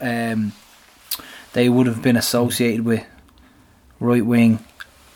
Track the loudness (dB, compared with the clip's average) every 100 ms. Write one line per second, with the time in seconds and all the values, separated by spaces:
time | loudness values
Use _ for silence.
0 | -6 -4 -4 -4 -4 -8 -18 -20 -20 _
1 | -14 -14 -14 -20 -6 0 2 2 2 0
2 | 0 0 0 -2 -2 0 -2 -2 -2 -2
3 | -4 -20 -20 _ _ _ _ _ _ -6
4 | 0 0 2 4 4 2 -4 -20 -20 _
5 | -20